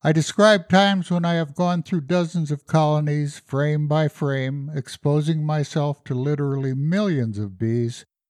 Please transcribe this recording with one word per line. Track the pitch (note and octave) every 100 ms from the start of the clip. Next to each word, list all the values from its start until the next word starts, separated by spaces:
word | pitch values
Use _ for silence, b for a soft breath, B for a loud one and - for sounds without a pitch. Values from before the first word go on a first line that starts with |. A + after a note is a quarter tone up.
I | D3+
describe | D#3 D3+ - G#3+ G#3 E3
times | F#3 G3 G3 E3+
when | F3
I | E3+
have | E3+ D#3 C#3+
gone | F3 F3
through | - F3+
dozens | C#3 F3+ E3+ E3+ D3+
of | C#3+ _
colonies, | D#3+ D3+ D3+ D3 D3 C#3+ -
frame | _ C3+ D3 D3+ D3+
by | D3+ D3+
frame, | - D3 C3+ C3 C#3+ C#3
exposing | D3+ - - D3 D3 D3+ D#3+
myself | D3+ D#3 C#3+ - C#3+ C#3+
to | -
literally | B2+ C3+ D3 C#3+ C#3 C3+
millions | C3 C#3+ F#3 G#3 D3+ A#2 G2+
of | G#2 F#2
bees | A2+ A#2 A#2 A#2 - _ _